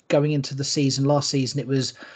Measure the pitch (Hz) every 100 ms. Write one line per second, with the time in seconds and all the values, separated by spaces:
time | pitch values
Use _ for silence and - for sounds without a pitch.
0 | - 151 151 147 131 139 139 156 135 127
1 | 135 143 139 139 123 - 117 135 120 -
2 | -